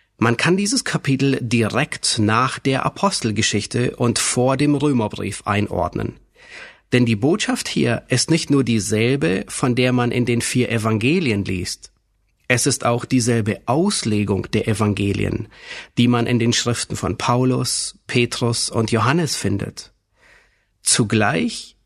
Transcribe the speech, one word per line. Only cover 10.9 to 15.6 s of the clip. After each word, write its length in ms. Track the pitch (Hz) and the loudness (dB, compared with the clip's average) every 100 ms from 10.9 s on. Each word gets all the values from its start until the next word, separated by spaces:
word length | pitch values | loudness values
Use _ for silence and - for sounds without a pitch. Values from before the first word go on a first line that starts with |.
| 110 120 185 147 101 | 0 2 0 0 -2
liest. 480 | 98 92 95 - - _ _ _ _ _ - | -2 -4 -6 -10 -16 _ _ _ _ _ 0
Es 180 | 120 139 | 0 2
ist 180 | 123 120 | 0 0
auch 180 | 120 | -2
dieselbe 560 | - 131 113 117 107 98 - | 0 0 2 2 0 -2 -2
Auslegung 840 | 139 196 - 117 104 101 98 - | 0 0 0 0 0 0 -2 -2
der 160 | 107 113 | -2 0
Evangelien, 840 | 107 104 101 101 101 98 - 110 - | 0 0 0 0 0 -2 -4 -8 -16